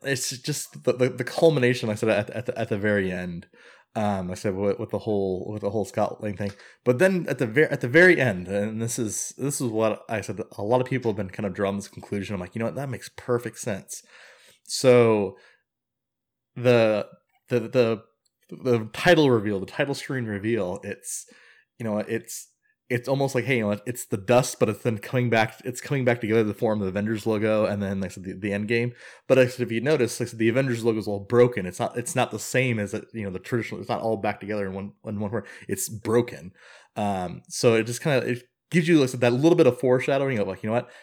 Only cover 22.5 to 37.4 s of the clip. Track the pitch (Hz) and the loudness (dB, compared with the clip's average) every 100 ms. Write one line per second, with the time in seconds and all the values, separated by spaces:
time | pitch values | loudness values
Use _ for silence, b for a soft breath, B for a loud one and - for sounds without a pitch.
22.5 | _ _ _ - 120 127 139 135 131 123 | _ _ _ -4 -4 -2 0 0 0 0
23.5 | 127 104 104 - 120 - 110 95 120 127 | 0 2 -2 -4 -10 -6 -4 4 4 4
24.5 | - 113 101 123 107 - 131 123 113 110 | 2 0 0 -2 -4 -2 0 2 4 2
25.5 | - 127 123 - 143 123 120 104 113 107 | -2 -10 -10 -4 0 2 0 2 2 2
26.5 | 101 113 107 95 92 107 110 110 107 110 | 0 0 0 -2 -2 -2 -2 -2 0 2
27.5 | 107 101 101 98 98 92 - 92 92 101 | 2 2 0 -2 -4 -6 -8 -12 -8 -4
28.5 | 101 107 117 120 120 B B - 131 123 | -4 0 0 -2 -6 B B 2 4 4
29.5 | 123 113 113 127 151 113 - 117 110 113 | 2 -4 -2 0 2 0 -2 -8 0 2
30.5 | 120 139 117 117 110 101 101 98 120 123 | 2 0 0 0 0 -4 -8 2 6 6
31.5 | 113 92 - 113 - 113 131 120 110 - | 4 -6 -4 -4 -4 -4 -2 -2 -4 -2
32.5 | 127 131 110 101 107 - 117 98 92 - | 0 0 0 -4 -6 -10 -10 -8 -8 -4
33.5 | 120 110 92 104 113 113 107 107 101 98 | -4 -4 -8 -6 -4 -2 -2 -2 -4 -6
34.5 | 104 98 95 101 - 113 104 104 110 B | -6 -6 -6 -10 -12 -10 -6 -4 -6 B
35.5 | B - - - 107 - 117 - 69 87 | B -8 -6 -6 -6 0 0 0 -6 -16
36.5 | B B B B - 104 95 90 90 | B B B B -4 -2 -2 -6 -10